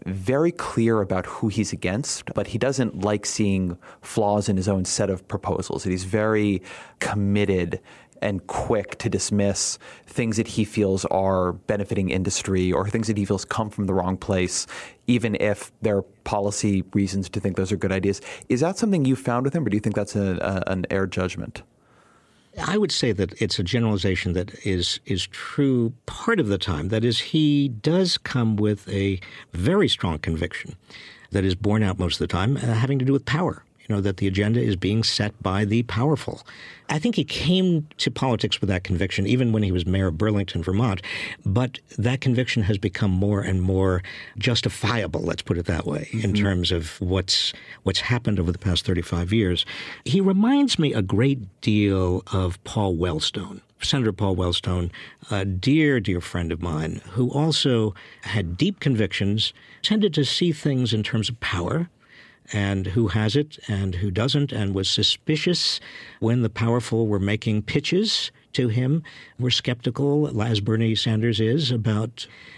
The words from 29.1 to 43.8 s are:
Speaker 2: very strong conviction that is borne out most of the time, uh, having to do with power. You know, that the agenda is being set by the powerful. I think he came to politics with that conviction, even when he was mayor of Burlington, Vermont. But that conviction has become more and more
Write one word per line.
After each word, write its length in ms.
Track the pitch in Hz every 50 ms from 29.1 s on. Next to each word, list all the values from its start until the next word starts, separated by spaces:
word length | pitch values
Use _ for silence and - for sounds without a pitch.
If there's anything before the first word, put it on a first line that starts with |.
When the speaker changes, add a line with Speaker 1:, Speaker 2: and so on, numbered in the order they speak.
| 95 90 - - - - - -
Speaker 2:
very 380 | - 85 90 127 185 196 - 110
strong 280 | - - - 90 80 76
conviction 580 | - - 80 78 87 - - - - - - - _ - - - - - - - - -
that 120 | - 101 95
is 120 | 95 90
borne 280 | 90 - 101 104 110 107
out 160 | 95 90 92
most 140 | 92 85 -
of 60 | -
the 80 | 85 87
time, 280 | - 87 95 120 143
uh, 40 | -
having 400 | 120 120 113 110 120 131 139 135
to 60 | 127
do 60 | 131
with 140 | 139 139 -
power. 400 | - 123 160 180 143 - - - _ _ _ - -
You 40 | 107
know, 80 | 98
that 140 | 95 101 95
the 120 | - 98 98
agenda 340 | 95 98 101 107 113 120
is 160 | 123 113 98 90
being 260 | - 95 104 113 110
set 400 | - - - 104 104 - - -
by 220 | 98 92 98 107
the 180 | 98 107 117 120
powerful. 640 | 117 92 107 127 151 151 - - - - - - - - - - - - - - -
I 120 | 151 156
think 180 | 160 240 226 -
he 80 | 139
came 600 | - - - - 151 180 185 185 185 170 156 151 - - -
to 120 | - -
politics 520 | 117 - 135 131 117 - - 104 - -
with 80 | - 95
that 160 | 95 90 -
conviction, 420 | - 95 82 98 92 - - 98 98
even 240 | 123 127 127 117
when 100 | 110 110
he 120 | 104 95 92
was 120 | 90 82
mayor 220 | 87 92 98 95 92
of 100 | 78 78
Burlington, 460 | 104 107 104 101 101 90 - 90 80
Vermont. 380 | 92 92 101 127 117 95 92 - - - - - - - - -
But 340 | 104 95 117 127 127 - - - - - -
that 240 | 101 120 131 127
conviction 420 | - 135 120 120 127 - - 120 101
has 140 | 92 107 95
become 340 | - 101 - - 110 98
more 300 | 92 92 101 101 104 98
and 200 | 85 92 95 92
more 400 | 90 92 95 92